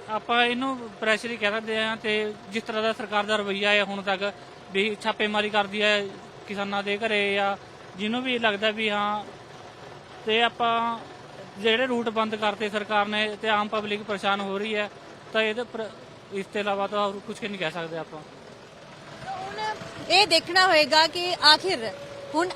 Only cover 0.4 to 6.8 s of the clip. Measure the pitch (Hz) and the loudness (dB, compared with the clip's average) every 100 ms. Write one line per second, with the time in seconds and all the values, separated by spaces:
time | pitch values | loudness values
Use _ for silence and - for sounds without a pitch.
0.4 | 240 240 269 254 233 190 220 208 233 233 | 4 2 -2 -4 -8 -2 2 2 0 -2
1.4 | 208 220 220 220 220 220 214 214 214 214 | 0 0 -2 0 0 -2 0 0 0 -6
2.4 | - 214 214 220 220 220 214 208 202 214 | -6 -6 -2 0 0 0 0 0 2 2
3.4 | 202 196 202 208 196 196 196 185 202 - | 0 2 4 4 4 -2 -2 0 -2 -4
4.4 | - - - 190 214 208 220 214 214 214 | -14 -18 -4 0 0 0 -2 0 2 2
5.4 | 208 208 202 208 208 208 196 - - - | 2 2 2 2 4 4 0 -8 -16 -14
6.4 | - 202 202 202 | -8 -4 -2 -2